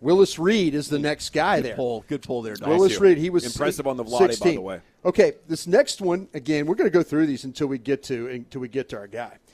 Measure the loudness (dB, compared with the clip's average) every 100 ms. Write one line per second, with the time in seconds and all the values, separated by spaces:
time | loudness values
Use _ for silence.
0 | 2 4 4 2 0 2 2 -2 -4 -2
1 | -2 -4 -4 -2 0 0 -2 -4 -4 -6
2 | -8 -10 -6 -8 -8 -6 0 4 4 6
3 | 6 6 2 -2 -2 -2 -4 -2 -4 -4
4 | -2 2 4 4 0 0 -4 -12 -14 _
5 | 0 4 4 2 -6 -8 2 2 2 -2
6 | -2 -4 -6 -8 -4 -2 0 0 2 2
7 | 2 0 0 -2 -8 -6 -4 -4 -4 -4
8 | -4 -8 -6 -10 -12 -12 -8 -8 -8 -10
9 | -12 -12 -12 -16 _